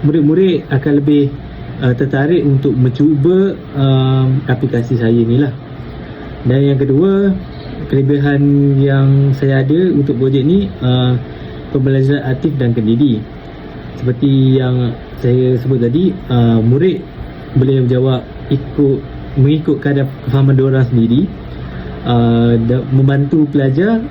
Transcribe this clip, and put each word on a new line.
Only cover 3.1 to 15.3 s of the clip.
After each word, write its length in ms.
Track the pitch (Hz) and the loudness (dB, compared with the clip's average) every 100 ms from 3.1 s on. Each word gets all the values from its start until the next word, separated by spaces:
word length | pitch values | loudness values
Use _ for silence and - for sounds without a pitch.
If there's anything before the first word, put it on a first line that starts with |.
| 147 151 185 196 - - 143 | 2 2 2 0 -4 -8 -2
um, 640 | 135 135 131 131 131 131 - | 2 2 2 2 2 0 -2
aplikasi 480 | 120 135 120 120 123 | -2 0 -2 -2 0
saya 160 | 113 | 2
ni 320 | 117 113 123 | 2 2 2
lah. 80 | 143 - - - - - - - - - - | 0 -4 -14 -16 -14 -14 -14 -14 -14 -6 0
Dan 240 | 131 143 | 2 2
yang 80 | 135 | 2
kedua, 560 | 135 135 190 196 202 190 - - - - - | 2 2 2 2 0 -2 -6 -14 -12 -12 -2
kelebihan 480 | 135 135 143 143 139 143 143 139 139 | 0 2 2 2 2 2 4 2 2
yang 560 | 139 135 135 139 139 135 | 2 2 4 4 2 0
saya 240 | 135 135 | 0 0
ada 320 | 135 160 185 | 2 2 2
untuk 240 | 143 139 123 | 0 0 0
projek 240 | 135 135 139 | 0 2 2
ni, 240 | 190 196 - | 0 0 -4
uh, 400 | 127 127 123 123 - - - - - 143 | 0 0 0 -2 -4 -14 -14 -14 -6 -2
pembelajaran 560 | 131 135 135 143 131 | 0 2 2 0 -2
aktif 240 | 131 170 139 | -4 -4 -2
dan 160 | 120 | -2
kendiri. 480 | 117 107 117 143 107 - - - - - - - - | 0 0 2 2 0 -6 -16 -16 -16 -16 -14 -14 -6
Seperti 560 | 123 120 139 135 131 131 | -4 0 0 2 4 2
yang 400 | 127 127 123 120 - - | 0 0 -2 -6 -12 -4
saya 400 | 123 | 0